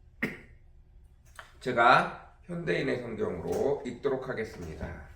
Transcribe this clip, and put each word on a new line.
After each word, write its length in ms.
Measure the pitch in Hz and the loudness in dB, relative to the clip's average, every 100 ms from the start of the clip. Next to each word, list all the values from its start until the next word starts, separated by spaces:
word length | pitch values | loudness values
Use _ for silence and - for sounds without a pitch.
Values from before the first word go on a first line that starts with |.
| - - | -20 -8
<clears throat> 1400 | - - - - - - - - - - - - - - | -8 -8 -18 -20 -20 -20 -20 -20 -20 -20 -20 -20 -20 -10
제가 760 | 127 120 120 151 185 - - - | -2 6 8 8 6 -6 -16 -20
현대인의 580 | - 170 170 170 131 127 | -10 -8 -2 0 0 -2
성경으로 840 | 117 104 - 87 85 98 127 143 123 | -4 -4 -2 -2 -2 0 2 0 -4
읽도록 420 | - 139 131 - | -4 -2 -2 -4
하겠습니다. 580 | 110 107 - 82 76 85 80 - | -6 -6 -8 -12 -10 -10 -10 -14